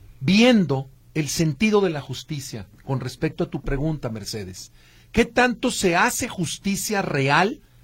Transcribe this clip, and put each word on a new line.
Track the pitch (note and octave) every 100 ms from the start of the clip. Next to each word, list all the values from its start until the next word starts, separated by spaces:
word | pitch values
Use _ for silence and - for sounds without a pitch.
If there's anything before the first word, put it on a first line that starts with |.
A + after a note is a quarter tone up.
| - -
viendo | C3+ G3+ A#3+ A3+ D#3 C3+ C#3+ - -
el | D#3 D3
sentido | - D#3+ C3+ A3 G#3
de | F#3+
la | D3+
justicia? | C3 B2+ - D3+ - A2+ F#2+ -
Con | - C3+
respecto | B2+ - D#3+ E3
a | F3
tu | D3+
pregunta, | - C#3 D#3 D3+ B2
Mercedes, | A2 G2+ A2 F#2 F2+ - - - - -
¿qué | -
tanto | A#3+ - B3 A#3+ B3+
se | - F#3+ E3+
hace | A3+ - B3+
justicia | - E3 - G3 G3 - G3+
real | F#3+ C#3+ C3+ D3 G3 D4+ _ _